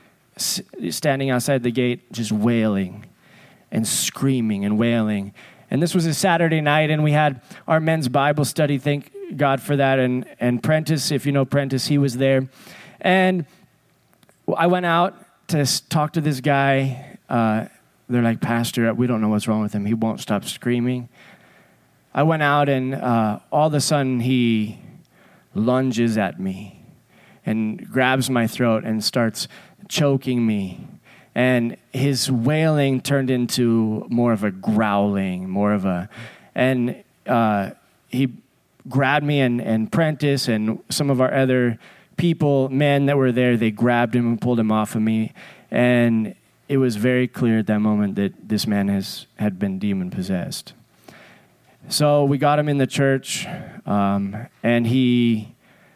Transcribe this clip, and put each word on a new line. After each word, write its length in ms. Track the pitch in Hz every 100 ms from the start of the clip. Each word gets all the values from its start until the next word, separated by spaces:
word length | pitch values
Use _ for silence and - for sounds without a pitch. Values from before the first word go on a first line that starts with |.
| _ _ _
s-, 260 | - - - - 370 175
standing 400 | - 151 135 135
outside 320 | 123 117 135
the 80 | 120
gate, 400 | 120 123 120 -
just 220 | - 107
wailing 760 | 107 113 120 110 98 92 104 - _ _ - - _ -
and 160 | 113 110
screaming 800 | - - - 135 131 110 98
and 120 | 101 107
wailing. 560 | 117 117 107 104 98 - - - -
And 100 | 135
this 140 | 170
was 100 | 185
a 100 | 165
Saturday 460 | 143 190 170 165 156
night, 300 | 151 151 156
and 140 | 156
we 80 | 151
had 280 | 147 151 127 - - -
our 100 | 160
men's 300 | 160 160 131
Bible 360 | 135 139 151
study. 340 | 131 - 147 139
Thank 340 | 147 143 - 403 370 160
God 260 | 139 135
for 140 | - 143
that. 240 | 135 135
And, 260 | 127 127 - -
and 200 | 123 123
Prentice, 520 | - 156 156 156 -
if 140 | 143 143
you 40 |
know 140 | 139
Prentice, 420 | 131 143 139 131 -
he 100 | 143
was 200 | 139 120
there. 320 | 135 135 131 - - - - -
And 460 | - 185 185 185 151 _ _ _ _ _ _ _ _ _ - -
I 100 | 170
went 200 | 180 175
out 280 | 165 185 - - _ -
to 100 | 156
s-, 200 | 139 -
talk 340 | - 165 151
to 60 | 165
this 200 | 151 131
guy, 800 | 143 139 139 135 135 123 - - -
uh, 380 | 123 113 107 - _ _ _ -
they're 140 | 123
like, 180 | 117 113
"Pastor, 520 | - 117 120 - 113
we 120 | 110 123
don't 140 | 113
know 80 | 107
what's 200 | 104 113
wrong 140 | 110
with 100 | 104
him. 140 | 104 101
He 80 |
won't 260 | 113 110 -
stop 240 | - 104
screaming." 640 | - - 123 120 123 127 120 _ - - - - _ _ _ _ _
I 80 | -
went 200 | 156 160
out 260 | 147 147 143
and, 260 | 135 131
uh, 460 | 135 123 117 110 107 -
all 160 | 147 156
of 80 |
a 60 | 147
sudden 400 | - 147 135 123
he 580 | 120 127 117 113 107 - - - _ _ _ _ _
lunges 640 | 95 113 127 131 117 117 110
at 220 | 98 82
me 420 | 95 95 104 - - - _ _ - -
and 460 | - 110 110 98 -
grabs 400 | 113 127 131 127
my 160 | 123 113
throat 380 | - 123 110
and 180 | 110 110
starts 460 | 104 123 113 - - - - - -
choking 580 | - 143 135 131 123 113
me. 400 | 104 95 90 - - _ - _
And 420 | - 127 123 117 - _
his 380 | 127 143 131 -
wailing 720 | 127 117 156 160 151 139 131
turned 300 | - 143 131
into 760 | 127 123 - 120 113 110 110 -
more 240 | 120 120
of 120 | 110
a 80 | 104
growling, 960 | 95 110 107 110 101 101 98 95 90 92
more 240 | 98 104
of 120 | 104
a, 240 | 95 87 101 - 117 - -
and, 480 | - 127 131 123 - - _ -
uh, 440 | 123 113 104 98 - _ _ -
he 240 | 123 131 - _ _ _ _ -
grabbed 380 | 131 131 147 147
me 140 | 143
and, 200 | 127 120
and 300 | - 110 110
Prentice 560 | - 156 156 147 139 -
and 320 | 107 107 - -
some 200 | - 143
of 100 | 131
our 140 | 127
other 460 | 135 131 127 120 110 - - _ -
people, 520 | 175 160 147 139 131
men 380 | 131 147 143 139
that 100 | 143
were 160 | 131
there, 240 | 120 123 117
they 160 | 113
grabbed 420 | 104 120 120 117
him 140 | 120 120
and 120 | 117
pulled 200 | 127 120
him 100 | 110
off 240 | 110 107
of 80 | 110
me. 300 | 110 110 110 - - - -
And 640 | 120 123 123 117 113 107 - _ _ -
it 100 | 139
was 180 | 127 104
very 320 | 123 127 127
clear 300 | - 120 113
at 80 | 104
that 140 | 107
moment 340 | 107 104 101
that 340 | 95 98 - 107
this 180 | 107 -
man 220 | 101 98
has, 380 | 98 95 - - -
had 220 | 107 90
been 200 | 98 95
demon-possessed. 920 | 104 98 90 92 90 92 87 - - - _ _ - - - - _ _ _ _ -
So 360 | - 147 147
we 140 | 143 139
got 200 | 147 147
him 100 | 151
in 100 | 139
the 80 | 131
church, 600 | - 139 135 - - - - - -
um, 600 | - 101 101 101 98 104 123 _
and 240 | 113 120 117
he 680 | 131 123 123 117 110 107 - _ _ _